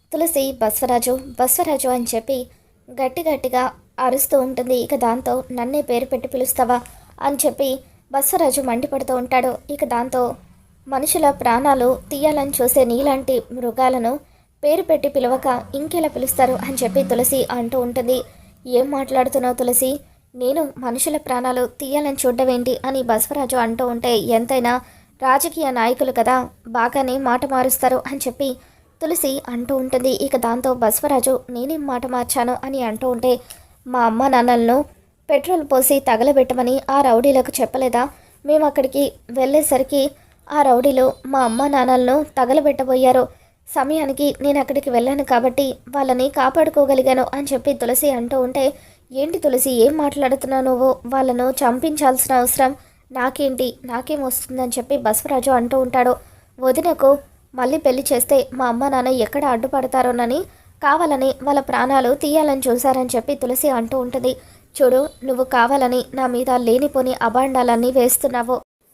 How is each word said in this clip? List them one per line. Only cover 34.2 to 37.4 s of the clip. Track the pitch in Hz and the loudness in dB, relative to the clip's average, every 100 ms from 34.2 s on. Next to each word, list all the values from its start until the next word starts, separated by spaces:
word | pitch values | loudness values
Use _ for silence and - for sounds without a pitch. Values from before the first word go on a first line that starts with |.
| 269 | 2
నాన్నలను | 254 247 240 233 262 285 _ _ _ - | 4 4 4 4 2 0 _ _ _ -2
పెట్రోల్ | 285 339 349 285 | 0 2 -2 2
పోసి | 262 262 277 | 2 4 2
తగలబెట్టమని | 269 226 262 277 254 254 247 269 - | 2 2 4 4 4 0 0 -2 0
ఆ | 269 | 2
రౌడీలకు | 269 233 277 262 | 4 4 4 4